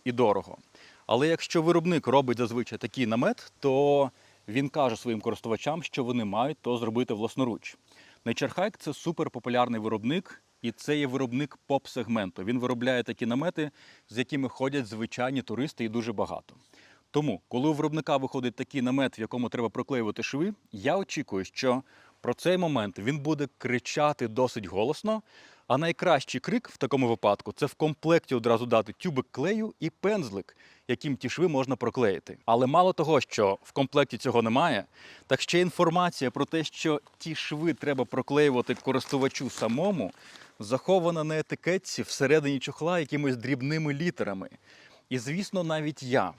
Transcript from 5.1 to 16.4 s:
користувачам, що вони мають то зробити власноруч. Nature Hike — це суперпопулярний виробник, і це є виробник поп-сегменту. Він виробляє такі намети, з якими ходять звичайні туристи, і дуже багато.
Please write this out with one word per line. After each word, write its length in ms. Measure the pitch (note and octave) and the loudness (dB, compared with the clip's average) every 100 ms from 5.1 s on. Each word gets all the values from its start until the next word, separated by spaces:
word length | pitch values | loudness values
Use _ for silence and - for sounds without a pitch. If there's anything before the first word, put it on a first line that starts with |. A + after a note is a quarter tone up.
| A2 | -4
користувачам, 640 | A2+ G#2 A#2 G#2+ - E3 | -4 -6 -4 -4 -2 -6
що 200 | - - | -6 -4
вони 220 | B2 B2 G#2 | -2 -2 -2
мають 320 | G#2 C3+ D#3 | -2 -2 -2
то 160 | A#2+ A#2+ | -4 -2
зробити 360 | A2+ A2+ B2+ | -2 -2 -2
власноруч. 640 | G#2+ A2 - B2+ G2 - - _ - - _ A#2 | -2 -4 -2 -2 -4 -10 -18 _ -20 -20 _ -6
Nature 300 | A#2 C3+ - | -4 -4 -2
Hike — 200 | G3+ - | -4 -4
це 140 | - | -10
суперпопулярний 880 | C#3 - E3+ C3+ B2 B2+ B2 A#2+ A2+ | -8 -6 -4 -6 -6 0 2 2 0
виробник, 640 | A2 - A2+ F3 - - _ _ | -2 -2 0 -2 -4 -14 _ _
і 100 | A#2 | -8
це 260 | - - D3 | -6 -2 0
є 100 | C#3 | 0
виробник 520 | B2+ B2+ B2+ D3 - - | -2 -2 -2 -4 -8 -4
поп-сегменту. 760 | C#3 - C3 A2 A2 F#2+ - | -4 -2 -6 -2 -2 -2 -4
Він 160 | F#2+ B2 | -4 -2
виробляє 440 | A#2+ A#2+ B2 B2 | -2 0 0 0
такі 220 | A#2 A2 A#2 | -2 -4 -2
намети, 460 | B2 E3 E3 D3+ - - - _ | -2 -2 -2 -6 -8 -20 -20 _
з 80 | G#2+ | -6
якими 320 | C3 C#3+ B2+ | -4 -2 -4
ходять 380 | - C3 C#3+ A2 | -2 -2 -2 -4
звичайні 540 | A2 A2+ - B2+ C3+ | -6 -6 -4 -2 -2
туристи, 420 | A2+ G#2+ D3+ - | -4 -4 -4 -4
і 60 | A#2 | -4
дуже 240 | A2+ A2+ | -2 -4
багато. 420 | G#2 F2+ E2 | -2 -4 -6